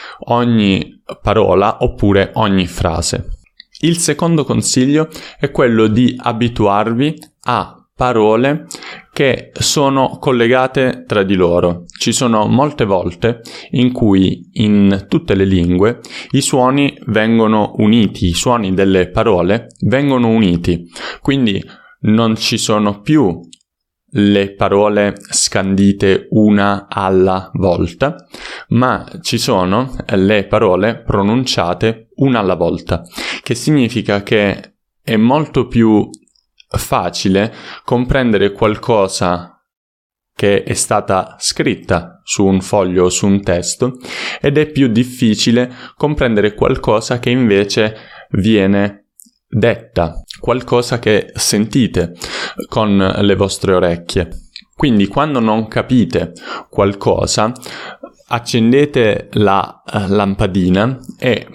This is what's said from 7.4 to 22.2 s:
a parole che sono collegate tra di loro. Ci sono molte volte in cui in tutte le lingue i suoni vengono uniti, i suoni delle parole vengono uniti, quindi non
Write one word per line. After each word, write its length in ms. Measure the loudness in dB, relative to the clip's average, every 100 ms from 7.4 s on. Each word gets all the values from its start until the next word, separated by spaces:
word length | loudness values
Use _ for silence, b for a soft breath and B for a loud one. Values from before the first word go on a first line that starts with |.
a 320 | -4 -4 -4 -12 _ _
parole 720 | 0 2 4 2 2 -2 -6 B B B B
che 380 | -2 0 0 -6
sono 640 | -6 -4 0 0 2 -2 -2
collegate 840 | -2 2 2 2 0 0 -2 -4 -4
tra 160 | -2
di 120 | 0 2
loro. 500 | 2 2 0 -2 -10 -6
Ci 140 | -4
sono 340 | 0 0 2 2
molte 360 | 2 0 0
volte 560 | 0 0 -2 -2 -4 -4 B B B
in 220 | 0 0
cui 560 | 2 2 4 2 0 -10 -2
in 500 | 0 4 4 2 0
tutte 260 | -4 0
le 120 | 0 2
lingue 560 | 2 2 2 2 0 B B B
i 100 | -2
suoni 520 | 0 0 2 2 0 -2 -2
vengono 640 | 0 2 2 4 2 0 0
uniti, 500 | 2 4 2 0 -2
i 60 |
suoni 400 | 0 0 0 0
delle 380 | 0 2 2 0
parole 560 | 0 0 2 2 0 -4 _ 0
vengono 420 | 0 0 0 2
uniti, 580 | 2 2 0 0 -4 -6 B B B
quindi 420 | -2 0 0 -2 -8 B B B
non 340 | 0 2